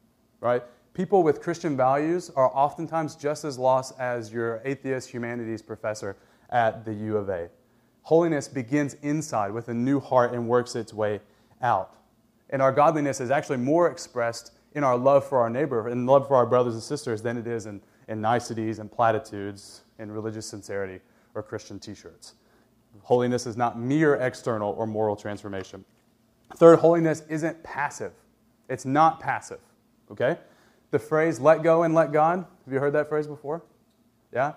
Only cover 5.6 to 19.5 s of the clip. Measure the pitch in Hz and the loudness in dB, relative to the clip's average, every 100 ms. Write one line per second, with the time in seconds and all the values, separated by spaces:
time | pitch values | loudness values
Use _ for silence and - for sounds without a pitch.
5.6 | - 107 113 107 104 98 _ _ _ 123 | -10 -8 -6 -6 -8 -12 _ _ _ 0
6.6 | 113 117 110 104 107 107 98 90 85 _ | 2 0 -6 -8 -2 -2 -2 -6 -8 _
7.6 | _ _ _ _ - 160 170 147 - 135 | _ _ _ _ 2 4 4 0 -4 -8
8.6 | 117 147 143 - 147 151 147 117 101 110 | -2 -2 -2 -4 -4 -4 -4 -4 -4 -6
9.6 | 117 117 127 139 - 127 120 120 117 123 | -6 -2 0 0 2 2 4 0 0 0
10.6 | 120 120 110 107 107 104 - _ _ _ | 0 -6 -8 -4 -4 -4 -10 _ _ _
11.6 | 120 101 95 _ _ _ _ _ _ 135 | 0 0 -2 _ _ _ _ _ _ 0
12.6 | 135 131 147 156 143 131 120 143 147 131 | 2 4 4 4 0 -2 -2 -2 -2 -2
13.6 | 127 165 170 131 - 123 117 117 - _ | 0 2 2 0 -8 -4 -4 -4 -12 _
14.6 | _ 147 139 123 135 143 139 131 117 120 | _ -2 0 2 6 4 4 0 0 0
15.6 | 151 120 113 123 123 139 131 135 113 123 | -2 -2 -4 -2 4 4 6 4 4 4
16.6 | 123 113 - 143 127 107 117 120 113 117 | 2 -2 -8 -8 -6 -4 -4 -6 -6 -8
17.6 | 104 101 - _ - 110 107 120 - 113 | -8 -14 -18 _ -12 -4 0 0 -2 -6
18.6 | 110 107 104 - 117 107 - 104 101 | -6 -6 -8 0 0 0 -4 -10 -10